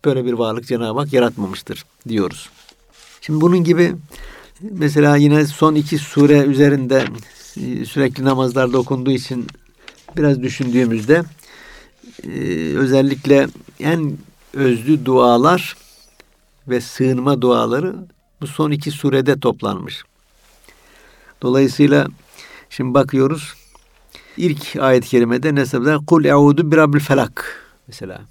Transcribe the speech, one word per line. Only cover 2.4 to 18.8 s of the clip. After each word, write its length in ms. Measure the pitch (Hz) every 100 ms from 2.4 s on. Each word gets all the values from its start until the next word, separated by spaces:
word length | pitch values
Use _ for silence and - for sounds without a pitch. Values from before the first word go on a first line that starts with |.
| - _ - _ _ _ - _
Şimdi 200 | - 156
bunun 220 | 170 185
gibi 320 | 165 170 175 175 - - - - - _
mesela 540 | 202 190 151 147 147 147
yine 300 | 147 151 151
son 300 | - 156 151
iki 220 | 147 151
sure 400 | 147 - 143 147
üzerinde, 680 | 143 135 143 139 127 131 107 113 - - - -
e, 280 | 127 120 117
sürekli 400 | 147 135 131 135
namazlarda 520 | 131 131 127 127 127
okunduğu 340 | 123 135 127
için 360 | 131 - 127 110 - _ _ - _ - 170
biraz 240 | 147 135
düşündüğümüzde, 840 | 123 - 131 120 123 113 107 160 165 - - - - - _ _ 247 -
e, 60 | - 98 123 82 80 73
özellikle 680 | 135 135 135 147 135 139 139 - - _
en 380 | 147 165 151 147 - _ _
özlü 520 | 131 135 117 120 151 120
dualar 720 | 127 123 120 139 175 - - _ _ _ _ _ _ _ _ -
ve 140 | 123
sığınma 600 | 120 - 131 127 131 139
duaları 540 | 123 120 117 123 180 - 185 _ _ _
bu 60 | 147
son 240 | 143 151
iki 200 | 147